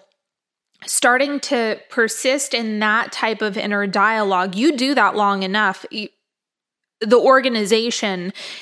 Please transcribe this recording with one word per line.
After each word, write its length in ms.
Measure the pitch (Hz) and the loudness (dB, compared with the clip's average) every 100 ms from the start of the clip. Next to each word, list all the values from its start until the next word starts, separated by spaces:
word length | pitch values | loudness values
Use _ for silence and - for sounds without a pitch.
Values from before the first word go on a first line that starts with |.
| - _ _ _ _ _ _ _ | -14 _ _ _ _ _ _ _
starting 560 | - - 254 247 285 285 | -6 0 2 2 0 -4
to 380 | - 247 226 202 - | -2 -2 -2 -4 -4
persist 640 | - 220 - 262 277 - | -2 0 0 0 0 -2
in 280 | 233 226 214 | -4 -4 -2
that 320 | 214 226 - | 0 0 -2
type 280 | - 226 214 | -4 -4 -2
of 160 | 214 202 | -4 -4
inner 300 | 208 202 202 | -2 -2 0
dialogue, 680 | 196 208 220 202 185 190 | 2 2 2 0 0 0
you 220 | 185 294 277 | 0 0 2
do 180 | 262 | 0
that 220 | 269 202 208 | 2 2 2
long 260 | 202 196 | 0 0
enough, 440 | 190 208 208 190 - | -2 0 -2 -2 -10
y-, 180 | 214 208 _ _ _ _ _ _ _ _ - | -12 -12 _ _ _ _ _ _ _ _ -8
the 160 | 220 240 | 2 4
organization 1120 | - 262 262 233 196 220 233 - 208 185 175 - - - | 6 6 4 0 2 2 0 -2 -4 -4 -6 -10 -16 -16